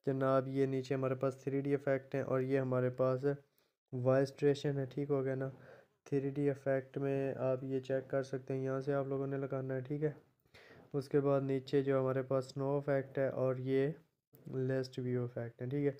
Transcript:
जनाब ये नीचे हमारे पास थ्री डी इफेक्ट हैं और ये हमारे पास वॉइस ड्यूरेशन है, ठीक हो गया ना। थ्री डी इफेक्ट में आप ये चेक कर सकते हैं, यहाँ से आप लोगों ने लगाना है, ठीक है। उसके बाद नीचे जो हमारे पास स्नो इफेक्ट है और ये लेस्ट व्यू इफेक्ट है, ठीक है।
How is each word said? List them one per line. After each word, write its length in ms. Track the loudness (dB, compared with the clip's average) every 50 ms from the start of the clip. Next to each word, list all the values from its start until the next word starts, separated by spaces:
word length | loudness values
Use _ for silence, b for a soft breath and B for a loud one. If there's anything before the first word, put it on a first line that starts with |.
| _
जनाब 380 | -2 0 2 2 4 4 4 2
ये 200 | 0 0 2 2
नीचे 280 | 2 2 -2 -2 -2 -2
हमारे 200 | 0 0 0 0
पास 260 | 0 0 -2 -2 -2 -6
थ्री 180 | -2 -2 -2
डी 120 | 0 0 0
इफेक्ट 420 | 0 2 0 0 0 -2 -4 -4
हैं 80 | -4 -2
और 180 | 0 0 0
ये 160 | 2 2 2
हमारे 320 | 2 2 2 2 2 2 0
पास 460 | 2 2 2 2 2 2 0 -2 -2 -2 _ _ _ _ _ _ _ _ _ _ -8
वॉइस 360 | 0 2 4 4 4 4 0
ड्यूरेशन 480 | -2 2 2 2 2 2 0 -2 -2
है, 80 | -2 -4
ठीक 240 | -4 -4 -6 -2 0
हो 140 | 0 0 0
गया 120 | -2 -2
ना। 160 | -4 -4 -6 -8 B B B B B B B B _ _
थ्री 220 | -2 -2 -2 0 -2
डी 180 | -2 0 0 0
इफेक्ट 480 | 0 0 0 0 0 0 -2 -4 -6
में 380 | -4 -2 0 0 0 -2 -2 -2
आप 260 | -2 0 0 0 -2 -2
ये 160 | -4 -4 -4
चेक 280 | -2 -2 -2 -2 -2
कर 160 | -2 -2 -4 -2
सकते 300 | -2 -6 -8 -6 -4 -4
हैं, 80 | -2
यहाँ 200 | -2 -2 -2 -2
से 120 | -2 0 0
आप 140 | 0 0
लोगों 200 | -2 -2 -2 -2
ने 100 | -2 -2
लगाना 360 | -4 -4 -4 -4 -4 -4 -4 -4
है, 80 | -4
ठीक 220 | -4 -4 -4 -2 -2
है। 120 | -2 -4 -6 _ _ _ _ _ B B B B B B B B B -4
उसके 260 | -4 -2 2 2 4
बाद 240 | 4 6 4 4 2
नीचे 380 | 2 -2 -2 -2 2 2 2
जो 200 | 4 4 2 4
हमारे 200 | 4 2 0 0
पास 220 | 0 2 0 0 0
स्नो 340 | -2 -4 -4 -2 0 0
इफेक्ट 420 | 0 0 2 0 0 0 -2 -2 0
है 100 | 0 0
और 300 | 0 0 0 0 0 -2
ये 360 | -2 2 2 2 2 2 -2 -6 _ _ _ _ _ _ _ -20 -14 -8 -4
लेस्ट 440 | -4 -2 0 0 -2 -2 -4 -8 -6
व्यू 260 | -4 -2 -2 -2 -2
इफेक्ट 360 | -4 -6 -8 -8 -8 -8 -10
है, 80 | -8 -4
ठीक 160 | -2 0 0
है। 120 | 0 -2